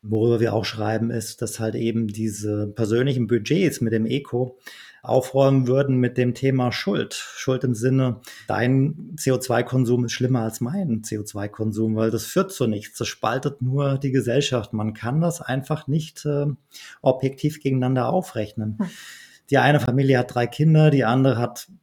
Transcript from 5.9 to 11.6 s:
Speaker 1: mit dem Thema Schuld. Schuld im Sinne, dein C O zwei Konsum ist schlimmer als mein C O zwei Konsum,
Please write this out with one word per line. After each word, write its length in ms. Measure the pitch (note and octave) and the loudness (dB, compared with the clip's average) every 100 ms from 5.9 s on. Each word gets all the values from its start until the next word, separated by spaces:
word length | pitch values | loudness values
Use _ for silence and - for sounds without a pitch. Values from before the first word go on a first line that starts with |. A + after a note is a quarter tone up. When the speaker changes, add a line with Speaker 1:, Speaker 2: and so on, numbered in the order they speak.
| B2+ | 2
Speaker 1:
mit 180 | A#2+ B2+ | 2 2
dem 160 | B2 | 0
Thema 380 | A#2+ C3+ C3+ B2 | 0 0 0 0
Schuld. 420 | - G3 F3 G#2 | -2 -2 -2 -4
Schuld 480 | - - - - B2+ | -8 -12 -6 -2 0
im 120 | B2+ | 0
Sinne, 460 | A2 C3 C3 B2+ A#2 - - - | 0 2 2 0 -2 -10 -14 -6
dein 640 | G#2 B2 C3+ C#3 - - D3+ | 0 2 4 2 -2 -10 -4
C 140 | C3+ | 0
O 80 | B2+ | 0
zwei 240 | - A#2 | 2 0
Konsum 420 | A#2+ C3 A#2+ B2 | 2 2 4 2
ist 80 | A#2 | 0
schlimmer 280 | - B2+ B2+ | 0 0 2
als 200 | A2 - | 0 -4
mein 440 | A#2+ G3 E3 A2 | -6 -2 -2 -2
C 140 | G#2+ G#2+ | -4 -8
O 40 | |
zwei 240 | G#2+ G2 G#2 | -8 -8 -8
Konsum, 480 | - | -4